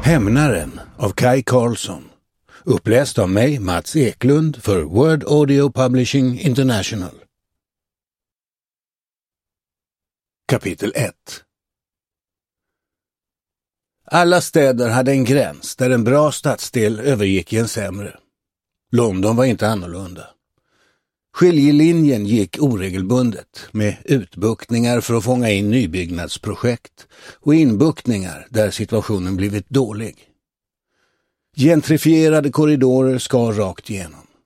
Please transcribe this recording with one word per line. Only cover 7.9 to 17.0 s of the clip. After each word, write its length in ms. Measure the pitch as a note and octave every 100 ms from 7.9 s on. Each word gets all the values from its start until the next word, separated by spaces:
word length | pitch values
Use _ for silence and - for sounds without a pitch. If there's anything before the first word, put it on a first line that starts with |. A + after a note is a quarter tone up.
| _ _ _ _ _ _ _ _ _ _ _ _ _ _ _ _ _ _ _ _ _ _ _ _ _ -
Kapitel 440 | A#2 G2 F2 G#2
ett. 500 | - G#2 - - - _ _ _ _ _ _ _ _ _ _ _ _ _ _ _ _ _ _ _ _ _ _ _ _ _ _
Alla 360 | _ D#3+ F3 F3
städer 480 | - E3 C#3 B2 A#2+
hade 240 | A#2 B2+
en 120 | C#3
gräns 520 | A#2+ C#3 G#2 D2+ - -
där 140 | B2+
en 140 | B2+
bra 280 | A2 C#3 D3+
stadsdel 680 | - D3+ A#2+ - B2 G#2+ A2